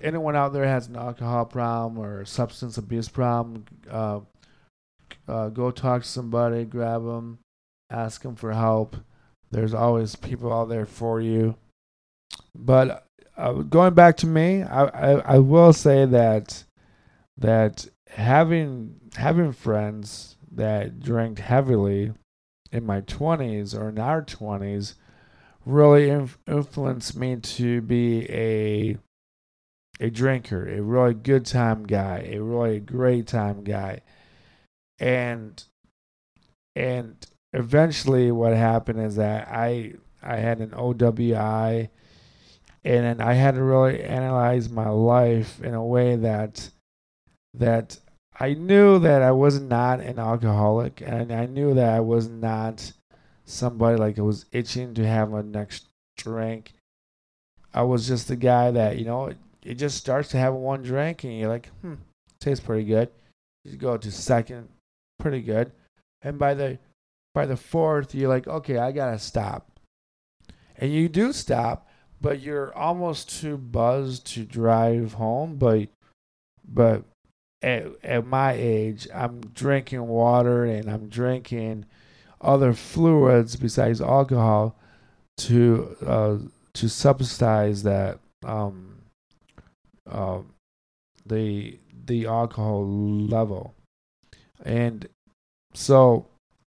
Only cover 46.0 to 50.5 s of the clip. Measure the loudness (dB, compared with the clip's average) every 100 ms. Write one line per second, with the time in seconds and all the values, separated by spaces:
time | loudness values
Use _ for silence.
46 | 2 0 0 -2 -6 -10 -18 _ _ _
47 | _ _ _ _ _ -2 0 0 -2 -14
48 | _ _ _ -6 -4 -2 4 8 8 8
49 | 6 6 6 6 4 2 0 0 0 -2
50 | -4 -6 -2 0 2